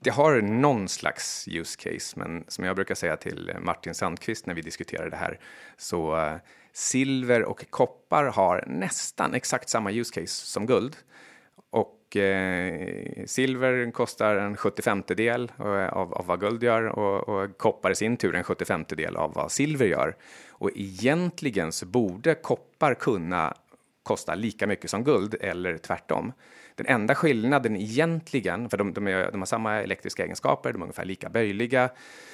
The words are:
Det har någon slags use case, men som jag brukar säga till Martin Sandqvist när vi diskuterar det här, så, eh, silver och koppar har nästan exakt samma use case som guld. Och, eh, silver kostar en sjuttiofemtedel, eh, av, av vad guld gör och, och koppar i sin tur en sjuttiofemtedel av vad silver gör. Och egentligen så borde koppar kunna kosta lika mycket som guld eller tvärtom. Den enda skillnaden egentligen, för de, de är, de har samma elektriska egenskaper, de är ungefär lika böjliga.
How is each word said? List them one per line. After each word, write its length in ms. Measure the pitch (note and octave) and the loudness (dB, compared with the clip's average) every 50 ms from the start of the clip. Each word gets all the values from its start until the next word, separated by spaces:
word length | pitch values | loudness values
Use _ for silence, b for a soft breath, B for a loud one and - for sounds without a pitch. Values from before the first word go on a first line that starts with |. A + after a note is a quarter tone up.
Det 80 | - B2 | -2 0
har 320 | G2+ C3+ D3 D#3 C#3+ A#2 | 4 6 6 6 6 6
någon 460 | G#2 G2+ A2 A#2+ C#3 D3 C3+ A2 F#2+ | 4 4 2 4 4 4 4 2 0
slags 600 | F#2 - - - D2 - - - - - - - | -4 -6 -4 -4 -4 -4 -4 -6 -8 -8 -8 -8
use 300 | - F2 E2 D#2+ - - - | -6 -6 -6 -6 -6 -10 -8
case, 400 | - - D#2+ - - - - - | -8 -8 -6 -6 -8 -10 -8 -8
men 240 | - E2+ E2 E2+ D#2+ | -6 -6 -6 -8 -8
som 180 | - - - F#2+ | -10 -8 -4 -2
jag 100 | F#2 F#2+ | -2 0
brukar 200 | F#2+ G2 - F#2+ | 0 -2 -2 -2
säga 220 | - - E2+ D#2 | -2 -2 -2 -2
till 360 | - - - - - - - - F2+ | -2 -4 -8 -8 -8 -8 -8 -8 -6
Martin 340 | F2 F2 E2+ - - F2 E2 | -4 -4 -4 -4 -6 -8 -6
Sandqvist 520 | - G#2 F2 E2 - - - A2 - - | -4 -4 -4 -4 -4 -6 -6 -6 -6 -6
när 80 | F#2 F2 | -6 -6
vi 80 | E2 | -6
diskuterar 480 | D#2+ D#2 - - - - - E2+ E2 E2 | -6 -8 -10 -10 -10 -8 -6 -6 -6 -6
det 80 | - | -6
här, 220 | - F2 - - - B B B B B B B | -4 -4 -4 -6 -8 B B B B B B B
så, 400 | B - - - E2+ D#2+ D#2 D#2 | B -8 -4 -2 -2 0 0 0
eh, 180 | D#2+ D#2 D2+ D#2 D#2+ b b b b b b b | 0 0 0 -2 -6 b b b b b b b
silver 680 | - - - - B2+ C3+ C3+ C3+ C3 B2+ A#2+ B2 A#2 G#2+ | -6 -4 0 2 2 2 2 0 -2 2 4 4 4 4
och 260 | - - - - - | 0 -2 -8 -10 -8
koppar 560 | - - C3 - - - _ - F3 D3+ D3 | 2 2 2 2 2 -8 _ 2 2 4 4
har 380 | C3 G#2+ G#2+ F#2+ F2 F2+ - - | 4 4 4 4 6 4 2 0
nästan 680 | - C2 E3 F#3+ F3+ - - - - - - F2+ - - | -2 -4 -4 -2 -2 -4 -4 -6 -6 -2 0 0 0 0
exakt 360 | B2 - - - B2 - - | -2 -2 0 -2 -2 -2 0
samma 220 | - A2+ G#2+ G2 | -2 0 0 0
use 220 | G#2 A#2 A#2 - - | -2 -2 -4 -4 -6
case 320 | G2 E2 - - - - | -6 -6 -6 -6 -8 -8
som 200 | - - G2+ G#2 | -6 -6 -4 0
guld. 320 | - B2+ F#2+ G#2+ C#3 D3+ - - B B B B B B B B B B B _ - | 2 2 2 2 0 -8 -12 -20 B B B B B B B B B B B _ -2
Och, 460 | - A#2 D3 - - _ _ - - | 0 0 0 0 -4 _ _ -4 0
eh, 1080 | G2+ G2 G2 G2 F#2+ F#2+ F#2 F2+ F2 F2+ F#2 E2 D#2+ F2+ F#2 F2+ - - - - - - | 2 2 4 4 2 2 0 0 0 -2 -2 -4 -4 -6 -6 -6 -8 -8 -10 -10 -10 -8
silver 680 | - - - C3 C3 C3 B2 C3 C3 B2+ B2+ A#2+ A#2 | -4 0 2 2 2 2 2 2 2 2 2 0 -2
kostar 440 | - - A#2+ - - - A2 G#2+ G#2 | -2 -2 -2 -2 0 0 2 4 4
en 220 | G2 G2+ G2+ G#2 | 2 0 -2 -4
sjuttiofemtedel, 920 | - - G#2 - - - A#2 G#2 G2 F2+ - F#2 F#2 A2+ A#2 A#2+ B2 B2 A#2+ - - | 0 0 0 0 2 0 0 0 0 0 -2 0 2 2 2 2 0 -4 -6 -8 -6
eh, 300 | - G#2 G2+ G2 G2 - | -4 -2 0 0 0 0
av, 240 | - - F#2 F2 - | 0 -2 -2 -2 -4
av 120 | - F2+ | -6 -2
vad 140 | F2 F2 F2+ | -2 -2 0
guld 240 | G2+ G#2 A#2 A2+ A#2+ | 0 0 0 2 4
gör 200 | A#2+ A2+ A2+ A2+ | 4 4 4 2
och, 460 | A2 - - G#2 G2 G2 G2 - - | 0 0 0 2 2 2 0 0 -2
och 280 | G#2 G2 G2 G2 F#2+ | -2 -2 -2 -4 -4
koppar 340 | - - A2 - - - F#2+ | 2 2 2 2 4 2 2
i 40 | F#2 | 2
sin 220 | - G#2 A2+ A#2+ | 4 2 0 0
tur 180 | - - F#2 E2 | 2 2 2 2
en 80 | F2+ F2 | 0 0
sjuttiofemtedel 720 | - F2+ - F2+ - G2 D#2+ D#2 - D#2+ D#2 D#2 E2+ F2+ | 0 -2 -2 0 -2 0 -2 -2 -4 -4 -4 -4 -4 -2
av 180 | E2 D#2+ D2+ D#2+ | -2 -2 -2 0
vad 180 | - D2+ E2 | -2 -2 -2
silver 340 | - - C#3 D#3 D3+ C3+ B2+ | 0 0 0 0 2 4 4
gör. 300 | F#2+ D2+ C2 C2+ D#2+ G2 B B B B B B B | 4 4 4 2 0 -2 B B B B B B B
Och 220 | B B - G2 - | B B -2 -2 -2
egentligen 960 | - G2+ G2 F#2 F#2 G#2+ B2+ D3+ E3+ F3+ F3 - - D#3 C#3 G#2 F#2+ E2 D#2+ | -2 -8 -8 -6 0 2 2 2 4 2 -2 -2 -4 -4 -2 0 0 0 0
så 140 | - - - | -2 -6 -6
borde 500 | F2+ F#2+ B2 A2+ F#2+ F2 A2 C#3 E3 D3+ | 0 2 2 2 2 0 0 2 2 2
koppar 580 | - - - C3 - - _ _ - D#3+ C#3+ B2 | 2 2 -2 -2 -2 -2 _ _ 2 2 2 2
kunna 600 | - - D3 A2+ F#2 D#2+ E2+ F#2 E2+ D#2+ C#2+ - - _ _ - - _ _ _ _ - | 2 2 0 0 0 0 0 0 0 0 0 -2 -6 _ _ -20 -20 _ _ _ _ -4
kosta 320 | - A2 - - - D#2 | -4 -4 -2 -2 -4 -4
lika 320 | F#2+ A2+ A2 - - G2+ | -2 -2 -4 -2 0 0
mycket 220 | G#2 G2 - - - | 0 0 -2 -4 -4
som 140 | - G2+ B2 | -4 0 2
guld 320 | D3 C#3+ G2+ G2 G#2+ G#2+ - | 4 4 4 2 0 -4 -4
eller 360 | - G2 F2 F2+ F2+ F2+ E2+ | -4 -4 -4 -2 -2 -2 -4
tvärtom. 560 | - - - - - _ - - - - A2 C3 B B B B B B B B | -4 -4 -6 -6 -4 _ -2 -2 -2 -2 -4 -8 B B B B B B B B
Den 120 | - - | -6 0
enda 280 | - C3 A2+ G#2 A2 C#3+ | 2 2 2 4 2 2
skillnaden 600 | - F3 D#3 C3+ A2 G#2+ B2+ C#3+ C#3 B2 A2+ A2 | 4 4 2 4 4 2 4 2 4 2 2 -2
egentligen, 920 | F#2 G#2 G#2+ A2+ C3+ D#3+ E3+ E3 D#3+ D#3+ - - C3+ F#2+ F#2 E2+ G#2 A#2+ A2+ | -2 -4 -4 0 0 2 2 0 -2 -4 -2 -2 -2 0 0 -2 -2 -4 -4
för 80 | - | 0
de, 160 | G2+ G2+ G2 E2 | 0 0 0 0
de 140 | G2+ G#2 | -2 -2
är, 240 | G2 F#2+ F#2+ F#2 F#2 | 0 0 0 0 -2
de 100 | - G2 | -2 -4
har 40 | F#2 | -4
samma 300 | - A#2+ A2+ A2 G#2+ G#2+ | -2 -2 -2 0 0 0
elektriska 480 | G#2+ G2+ F#2+ F#2+ - - - - - F2+ | -2 -2 -2 -4 -4 -6 -8 -4 -4 -4
egenskaper, 500 | F2 F2 - - C3+ C#3+ C3+ - B2 A#2 | -4 -4 -2 0 0 0 2 0 -4 -4
de 80 | G2 | -4
är 40 | E2+ | -6
ungefär 200 | G2 - - F2+ | -8 -8 -8 -6
lika 240 | F#2 F#2+ - - F2+ | -8 -6 -8 -8 -4
böjliga. 600 | E2+ A2+ A2+ G2+ G2 G2+ A#2+ A#2+ C3 B2+ B2+ B2+ B B B B B B B B | 0 0 0 0 0 -2 -2 2 4 4 4 2 B B B B B B B B